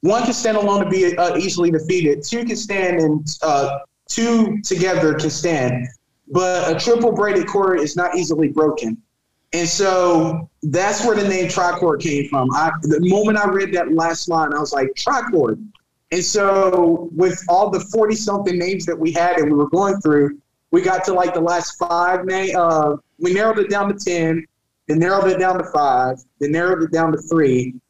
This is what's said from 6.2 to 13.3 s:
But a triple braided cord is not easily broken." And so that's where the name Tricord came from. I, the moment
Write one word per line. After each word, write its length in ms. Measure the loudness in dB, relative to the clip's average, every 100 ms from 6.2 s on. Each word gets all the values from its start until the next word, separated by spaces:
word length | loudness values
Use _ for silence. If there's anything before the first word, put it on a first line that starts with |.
| _
But 420 | -2 0 0 0
a 80 | -2
triple 340 | 0 2 2
braided 340 | 2 0 0 0
cord 340 | 0 2 0
is 160 | -2 -2
not 200 | -2 -2
easily 320 | -2 0 0
broken." 480 | 2 0 0 -6 -8 _ _ _ _ _
And 160 | -4 -4
so 800 | 0 0 2 2 2 0 -4 -8 _
that's 400 | -4 -2 0 -2
where 100 | 0 0
the 120 | 0
name 180 | 0 -2
Tricord 520 | 0 -2 0 0 0
came 280 | -2 -2 -2
from. 200 | 0 0
I, 160 | 0 -2 -2
the 160 | 0 2
moment 360 | 4 2 2